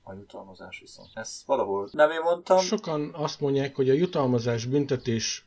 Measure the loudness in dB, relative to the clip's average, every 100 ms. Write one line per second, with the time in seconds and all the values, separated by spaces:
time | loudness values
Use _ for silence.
0 | -18 -18 -16 -18 -18 -20 -18 -18 -18 -20
1 | -18 -12 -12 -10 -2 0 0 -2 -2 4
2 | 4 4 0 0 4 2 4 -2 -2 -4
3 | -4 -4 -6 -2 0 0 0 0 4 4
4 | 2 2 2 2 2 -2 0 0 2 -2
5 | 0 -2 -2 -6